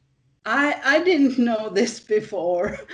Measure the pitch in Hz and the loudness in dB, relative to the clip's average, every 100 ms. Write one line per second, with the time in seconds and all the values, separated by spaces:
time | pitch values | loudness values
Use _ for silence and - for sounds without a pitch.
0 | _ _ _ _ 214 254 294 - 262 311 | _ _ _ _ -2 0 0 0 0 2
1 | 359 320 269 254 233 220 214 185 233 - | 4 4 2 2 0 0 -2 -2 -2 -4
2 | - 214 214 190 170 175 208 208 - | -2 -2 -2 -4 -2 -2 -2 -6 -14